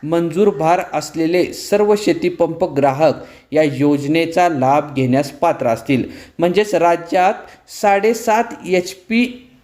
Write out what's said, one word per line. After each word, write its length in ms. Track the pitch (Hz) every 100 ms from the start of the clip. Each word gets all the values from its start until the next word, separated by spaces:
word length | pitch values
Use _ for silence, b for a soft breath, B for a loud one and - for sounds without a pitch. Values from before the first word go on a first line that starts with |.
मंजूर 480 | 147 170 170 151 208
भार 300 | 202 160 180 -
असलेले 600 | 151 151 151 160 180 165
सर्व 420 | - - 202 208 208
शेतीपंप 600 | 180 165 175 - 165 165
ग्राहक 500 | 180 139 135 135 156 123 B B B
या 100 | 147
योजनेचा 840 | 156 131 147 143 139 160 165 175 175
लाभ 460 | 151 127 143 147
घेण्यास 360 | 135 131 131 143
पात्र 360 | - 175 151 123
असतील. 380 | 113 - 131 - B B -
म्हणजेच 360 | 170 175 208
राज्यात 600 | 175 170 170 170 190 180 - - B _ -
साडेसात 640 | 208 196 214 226 233 220 233 - 170
एच 260 | 180 175
पी 560 | - _ 226 247 - - _